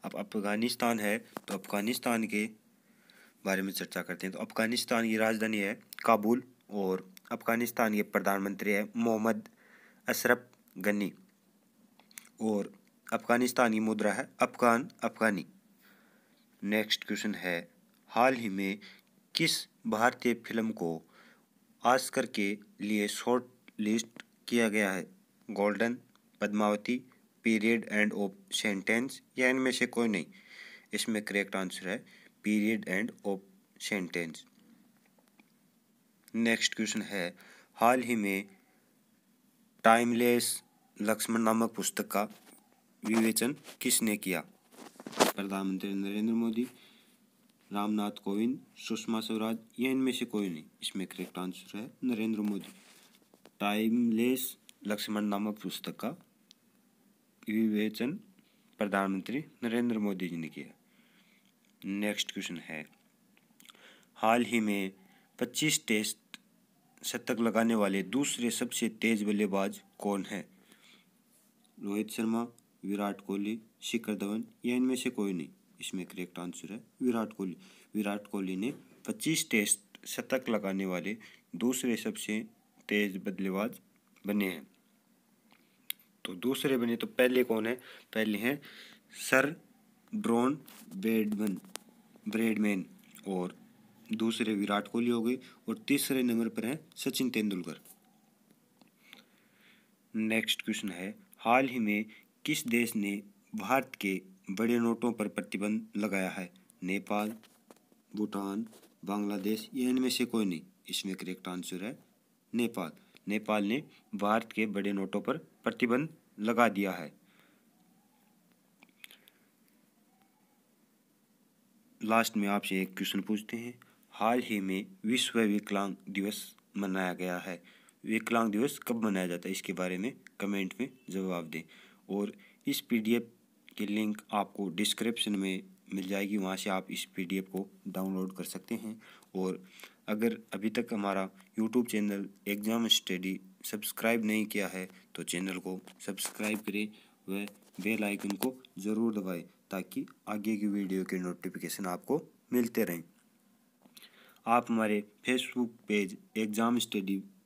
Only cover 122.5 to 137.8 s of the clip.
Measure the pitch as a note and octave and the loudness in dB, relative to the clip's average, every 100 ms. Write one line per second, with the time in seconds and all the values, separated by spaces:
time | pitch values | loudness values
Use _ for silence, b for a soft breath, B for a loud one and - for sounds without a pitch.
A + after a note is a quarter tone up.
122.5 | G2+ - F#2+ F#2 - G2 G2 F#2+ G#2+ G#2+ | 2 0 -2 -2 -4 -4 -4 -2 -4 -2
123.5 | A#2 A#2+ A#2+ b b _ - G#2+ B2 B2 | -8 -8 -12 b b _ -2 2 2 2
124.5 | G#2+ F#2+ F#2+ G#2 - G#2+ B2 - A#2 A2 | -2 0 -2 -4 -6 -2 0 2 2 2
125.5 | G#2 G#2 G2+ G2+ F2+ - G2 G2 G#2+ - | 2 0 -2 -2 -6 -6 -4 -4 -4 -12
126.5 | - _ G2+ G2+ F#2+ F#2 F2 F#2 F2+ F#2 | -18 _ -6 -2 0 -2 -2 -4 -4 -6
127.5 | F2 B B B B - A2+ A2 A#2 A2+ | -10 B B B B -2 -2 2 2 2
128.5 | G#2 C#3+ - - A#2 A2 F#2+ F2+ F2 F2 | 2 0 -2 -4 0 0 0 0 -2 -4
129.5 | F#2+ - F2+ F2+ F2+ A2 C#3 - _ G2+ | -6 -4 -2 -2 -2 -4 -6 -20 _ -2
130.5 | G2 F#2+ - C3 - - F#2+ F#2+ F2 D#2+ | -2 -2 -4 -8 -8 -8 -4 -2 -2 -4
131.5 | D#2 E2 B B B - G2 G2+ - B | -10 -12 B B B -6 -2 -2 -6 B
132.5 | B - C#3+ - A#2+ G#2+ A#2 A#2 - _ | B -4 -4 0 0 4 2 0 -16 _
133.5 | _ - - G#2 G#2 G#2+ G#2+ - G#2+ G2 | _ -20 -8 -4 0 0 -2 -2 -2 -2
134.5 | - G2 E2 G#2 - A2 A#2 - G2+ F#2+ | -4 -6 0 0 0 -2 -2 -2 0 0
135.5 | F#2+ - - - F#2+ F#2 G2 G2+ G#2 F#2+ | -2 -6 -20 -8 -6 -2 -2 0 0 0
136.5 | F#2+ - F#2+ F#2 - - - F2 F#2+ F#2+ | -2 0 -2 -2 -8 -6 -6 -2 -2 -2
137.5 | F#2+ G2 - | -6 -6 -10